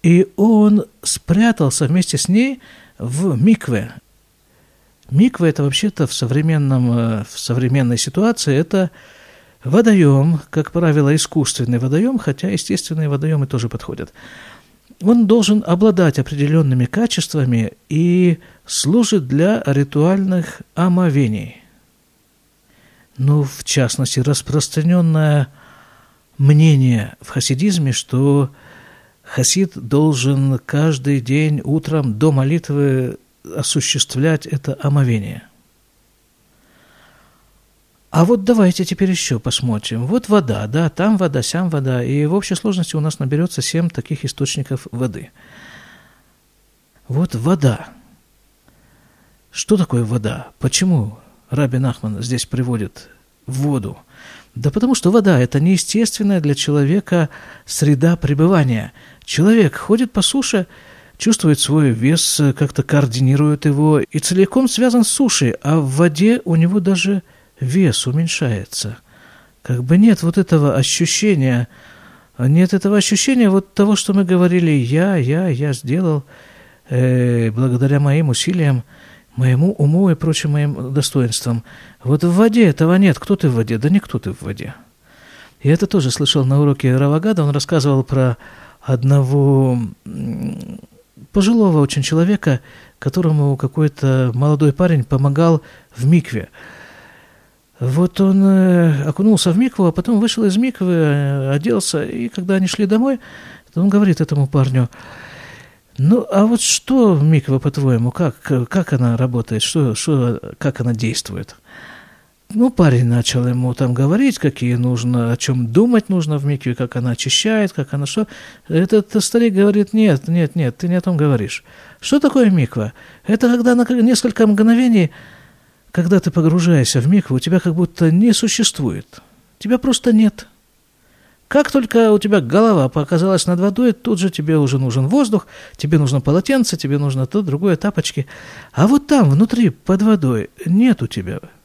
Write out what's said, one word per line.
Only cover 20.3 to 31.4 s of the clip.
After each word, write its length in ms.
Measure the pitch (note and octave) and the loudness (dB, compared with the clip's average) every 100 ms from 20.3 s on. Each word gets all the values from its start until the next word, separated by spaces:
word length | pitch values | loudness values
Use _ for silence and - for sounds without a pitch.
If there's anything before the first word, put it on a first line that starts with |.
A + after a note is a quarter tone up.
| F3+ D#3+ - - - | -2 -4 -14 -12 -2
омовений. 840 | F3+ F3+ F3 C#3 B2 G#2+ - - _ _ _ _ _ _ _ _ _ _ _ _ _ _ _ - | 0 2 2 2 0 -2 -8 -16 _ _ _ _ _ _ _ _ _ _ _ _ _ _ _ -4
Ну, 260 | C3+ D3 | 0 2
в 200 | C#3 - | 0 -8
частности, 560 | - - A#2+ - B2+ - | -4 -2 -2 -2 -4 -2
распространённое 1300 | B2+ C#3+ - D3 - - D#3+ F3+ E3 D#3 D#3 D3 C#3 _ - - _ _ _ _ _ - | -2 -2 -2 -4 -2 -2 0 2 2 2 2 0 -2 _ -20 -20 _ _ _ _ _ 0
мнение 800 | C#3 D3+ D#3+ C#3+ C3 A#2 G2+ - | 4 6 6 4 2 0 -4 -12
в 80 | - | -10
хасидизме, 640 | C3+ - C3+ G3+ F3 C#3 | -6 -4 -2 0 0 -2
что 580 | A#2 - B2+ C#3 C#3 C3+ - - - - - _ _ | -4 -4 0 2 2 0 -6 -20 -20 -20 -20 _ _
хасид 500 | - - B2+ F#3 F#3+ - | -10 -4 -2 0 -2 -6
должен 840 | A#2+ C3+ D#3 C3+ C3 C#3 C3+ B2+ - | -2 0 2 0 0 0 0 -2 -4
каждый 560 | C#3+ D#3+ C#3 C#3 C#3 | -2 0 -2 -2 -4
день 400 | A#2 C#3 | 0 0